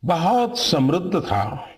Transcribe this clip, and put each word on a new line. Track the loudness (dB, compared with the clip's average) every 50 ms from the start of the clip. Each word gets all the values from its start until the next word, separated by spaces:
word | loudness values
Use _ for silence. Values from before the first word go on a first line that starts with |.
| 0
बहुत | 0 0 2 2 2 2 2 2 0 -2 -4
समृद्ध | -2 0 2 2 4 4 2 2 -2 0 -2 -2
था | -2 0 -2 -2 -2 -2 -6 -10 -12 -14 -18